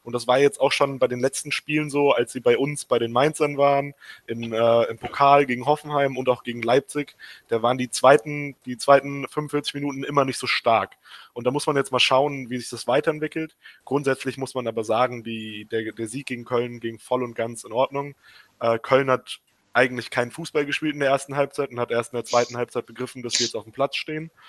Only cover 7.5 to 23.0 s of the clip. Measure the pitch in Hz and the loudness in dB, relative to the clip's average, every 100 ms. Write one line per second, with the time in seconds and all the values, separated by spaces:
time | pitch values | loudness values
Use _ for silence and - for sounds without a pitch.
7.5 | 113 120 131 123 - 127 151 151 147 143 | 0 0 0 -2 4 6 6 4 -8 -10
8.5 | - 127 127 - 139 143 143 135 151 147 | -12 -12 -2 6 6 6 -8 -8 -8 -4
9.5 | 143 - 143 143 135 139 143 135 - 123 | -4 -6 -6 -6 -6 -2 0 0 -2 -4
10.5 | - 117 110 98 - - - - 120 120 | -2 2 2 0 -8 -20 -20 -16 -6 -2
11.5 | 143 - 143 131 127 - 131 147 139 120 | -2 0 0 0 0 4 2 2 -4 -8
12.5 | 123 - 120 - 139 160 151 151 160 160 | -8 -8 -8 0 0 0 -2 -6 -6 -10
13.5 | _ - - - 143 139 131 131 123 131 | _ -20 -20 -4 0 0 0 -4 -6 -6
14.5 | 127 120 113 110 110 127 120 113 113 110 | -4 -4 -2 0 2 0 -2 -10 -10 -10
15.5 | 104 104 113 110 107 110 135 - 120 117 | -12 -6 -6 -4 -8 -8 -8 -8 -10 -4
16.5 | 120 123 120 117 113 - 127 120 113 117 | -2 -2 -6 -10 -10 -4 -4 -2 -6 -6
17.5 | 117 113 113 135 139 143 - _ - _ | -8 -6 -2 -2 -2 -8 -14 _ -20 _
18.5 | - 117 117 - 131 135 123 - - _ | -4 0 0 4 4 4 0 -2 -18 _
19.5 | _ _ 120 127 123 - 127 120 160 165 | _ _ 2 2 0 -4 -2 -2 -6 -4
20.5 | 151 143 139 156 147 139 139 - 139 143 | -4 -2 -4 -4 0 2 0 0 -2 -2
21.5 | - 135 120 120 120 120 120 - 120 123 | -2 -4 -4 -2 -2 -2 -6 0 0 0
22.5 | 120 120 123 - 113 | -4 -6 -6 -8 -10